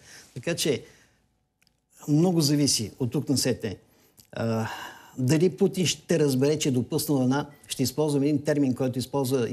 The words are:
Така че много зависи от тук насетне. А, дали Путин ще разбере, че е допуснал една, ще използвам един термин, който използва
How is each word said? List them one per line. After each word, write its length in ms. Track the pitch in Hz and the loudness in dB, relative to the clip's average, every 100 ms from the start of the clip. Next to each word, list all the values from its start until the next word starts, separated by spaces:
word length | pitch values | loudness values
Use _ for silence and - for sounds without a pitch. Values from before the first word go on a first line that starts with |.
| - - - | -18 -20 -18
Така 200 | 139 170 | -12 -8
че 300 | 170 170 - - - _ _ _ _ _ _ _ _ _ _ - | -4 -2 -2 -6 -20 _ _ _ _ _ _ _ _ _ _ 0
много 320 | 147 180 170 | 2 4 2
зависи 520 | 143 147 139 - 107 - | 2 2 2 0 -4 -4
от 120 | 123 | -4
тук 180 | 151 131 | -2 -2
насетне. 480 | 127 135 117 110 92 _ _ _ - _ | 0 0 -2 -6 -10 _ _ _ -20 _
А, 360 | - 113 110 110 - - - - - | -6 -2 -2 -4 -8 -14 -18 -16 -4
дали 380 | 127 151 180 - | 0 4 2 2
Путин 300 | 190 185 160 | 0 2 -2
ще 320 | - - 165 | -4 -2 2
разбере, 400 | 147 127 139 151 | 2 2 2 2
че 100 | 156 | 0
е 40 | |
допуснал 500 | 127 110 151 - 139 | 0 0 -4 0 2
една, 240 | 127 139 165 - - | 2 0 -2 -12 -12
ще 140 | - | -4
използвам 400 | 127 - 151 143 | -2 0 0 2
един 220 | 143 147 | 2 0
термин, 300 | 151 143 135 | 0 2 0
който 240 | 117 131 127 | 0 -2 -2
използва 500 | 120 139 127 135 113 | -4 -2 0 0 0